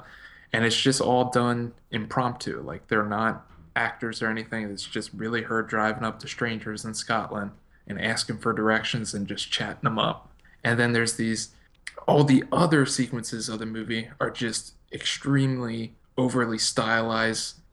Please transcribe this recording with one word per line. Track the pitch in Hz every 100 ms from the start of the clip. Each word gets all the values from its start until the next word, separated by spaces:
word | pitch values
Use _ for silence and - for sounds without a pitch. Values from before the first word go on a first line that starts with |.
| - - - - -
And | 113 113
it's | 110
just | 139 131
all | 110 123 127
done | 123 120 120 120 - _
impromptu. | 113 107 131 123 123 - 62
Like, | 69 80 -
they're | 110 104
not | 104 110 - - - -
actors | 117 117 - 117 110
or | 113
anything. | 110 110 113 104
It's | 98 -
just | 113 -
really | 101 110 117
her | 113 113
driving | 110 110 107 110
up | 113 -
to | -
strangers | - 120 110 113 107
in | 110
Scotland | 107 - 113 95 104 101 - _ _ -
and | 98
asking | 107 113 - 110
for | 117
directions | 107 110 110 - 117 107
and | 104 98
just | 98 -
chatting | - 107 - 131
'em | 110
up. | 110 - - - - -
And | 117 117
then | 120
there's | 117 113 -
these, | 113 110 - - _ _ - - -
all | 147
the | 143 135 -
other | - 170 151 135
sequences | - 120 120 110 117 110
of | 110
the | 113
movie | 113 110 113 113 -
are | 113
just | - 117 - - - _
extremely | - - - 139 139 135 127 120 113 113 - _ -
overly | 127 123 113 113
stylized, | - - 113 113 113 113 113 110 - - -